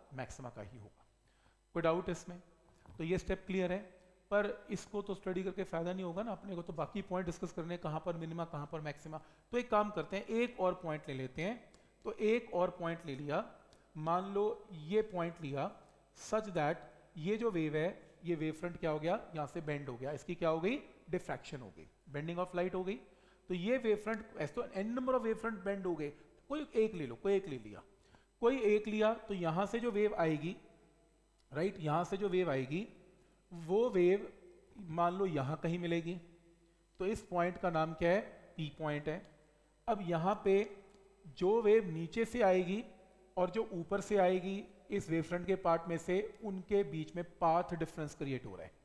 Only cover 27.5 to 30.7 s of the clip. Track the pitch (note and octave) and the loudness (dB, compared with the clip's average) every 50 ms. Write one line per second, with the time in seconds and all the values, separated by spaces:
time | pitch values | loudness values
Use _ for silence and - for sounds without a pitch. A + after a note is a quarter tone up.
27.5 | C#3 B2 G#2 G#2 G2+ F2 - - _ _ _ _ - - _ _ _ _ A#3 A#3 | -6 -8 -8 -12 -14 -16 -18 -20 _ _ _ _ -20 -20 _ _ _ _ 4 4
28.5 | C4+ C4+ A3+ G#3 G#3+ G#3+ G#3+ A3 G#3 G#3+ G#3+ G#3+ A3+ A3+ - - G3+ F#3 F3 D#3+ | 4 6 6 6 6 6 4 2 2 4 4 4 4 2 -2 -4 -2 0 0 2
29.5 | D#3+ F3+ G3+ G3 - A#3 A3+ A#3+ G3 G3+ G#3+ G#3 G#3 - E3+ D#3+ D#3 D3 C#3+ E3+ | 2 2 2 2 0 0 0 2 4 4 4 4 4 4 4 4 4 2 0 -4
30.5 | F#3+ - - - | -6 -8 -12 -20